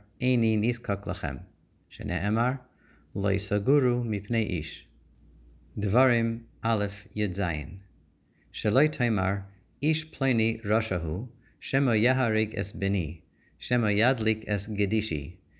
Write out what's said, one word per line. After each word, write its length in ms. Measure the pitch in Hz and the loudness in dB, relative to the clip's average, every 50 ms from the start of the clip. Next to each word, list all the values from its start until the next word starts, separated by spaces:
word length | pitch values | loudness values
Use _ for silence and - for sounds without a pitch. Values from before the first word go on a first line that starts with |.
| - _ _ - | -14 _ _ -4
איני 360 | 127 127 127 120 117 113 110 104 | 0 0 2 2 2 2 2 2
נזקק 500 | 104 120 117 - - - 101 98 - - | 2 0 -2 -2 -4 -4 -4 -4 -4 -6
לכם. 280 | - - - 71 67 76 92 - _ _ _ _ _ _ _ _ | -6 -4 -4 -6 -6 -6 -10 -14 _ _ _ _ _ _ _ _
שנאמר, 640 | - - - 82 87 85 85 104 107 113 120 127 135 135 - _ _ _ _ _ _ _ _ _ - | -14 -8 -6 -4 -2 -2 0 0 0 2 0 0 -2 -4 -8 _ _ _ _ _ _ _ _ _ -6
"לא 220 | 101 98 101 95 98 | -2 0 2 2 0
סגורו 640 | 98 - 104 104 101 123 147 147 131 123 120 123 120 | 0 0 0 0 2 2 2 4 4 2 2 0 0
מפני 400 | 113 107 101 101 - 120 113 110 | -2 -2 -4 -4 -2 0 0 0
איש". 440 | - 90 82 78 - - - - - _ _ _ _ _ _ - - - - - - - - - - - 110 | 0 -2 -4 -4 -6 -10 -14 -16 -20 _ _ _ _ _ _ -20 -20 -20 -20 -20 -20 -20 -20 -20 -14 -8 -4
דברים 680 | 101 101 98 120 135 131 120 117 113 117 113 117 - - _ _ | -2 2 4 4 4 4 4 2 0 0 -2 -6 -8 -14 _ _
א' 240 | - 113 113 104 104 98 98 - - - - | -2 0 0 0 0 -2 -4 -8 -14 -10 -4
י"ז. 260 | 107 107 101 87 95 98 87 80 76 69 71 78 95 - - _ _ _ _ _ _ _ _ _ _ _ _ | -2 -2 -2 -2 -2 -2 -2 -2 -4 -6 -8 -12 -14 -16 -18 _ _ _ _ _ _ _ _ _ _ _ _
שלא 360 | - - - 107 101 135 151 151 | -8 -4 0 2 4 4 4 4
תאמר, 460 | 151 - 123 117 113 98 92 95 101 101 95 - - - _ _ _ _ - | 2 0 0 2 2 2 2 0 0 -2 -4 -8 -16 -20 _ _ _ _ -2
איש 200 | 156 160 156 - | 0 0 0 -2
פלוני 540 | - - - 139 135 123 113 110 113 113 - - | -6 -6 -2 0 2 2 2 2 0 0 -2 -2
רשע 320 | 101 107 110 107 - 98 87 | 0 2 2 2 0 -2 -2
הוא, 300 | 80 78 78 95 127 - - - _ _ _ _ | -2 -2 -2 -4 -4 -8 -12 -16 _ _ _ _
שמא 320 | - - - 139 139 131 | -6 -2 0 0 2 2
יהרג 640 | 113 107 110 123 127 131 127 117 107 107 110 107 - - | 2 4 4 4 2 2 2 2 2 2 0 0 0 -2
את 160 | 98 - - | -4 -4 -4
בני, 440 | 87 95 98 101 98 85 76 85 - - _ _ _ _ _ _ - | -2 -2 0 2 0 0 -2 -4 -8 -14 _ _ _ _ _ _ -12
שמא 280 | - - 123 123 113 107 | -6 -2 0 2 2 2
ידליק 600 | 104 104 110 127 135 113 110 110 110 107 - - | 2 4 4 2 2 2 2 0 0 0 -2 -2
את 200 | 104 98 98 113 | -2 -2 -2 -2
גדישי, 680 | 107 98 104 95 107 113 104 - 80 73 71 76 - - _ _ _ _ | -2 0 0 2 2 0 0 -2 -4 -4 -6 -8 -12 -14 _ _ _ _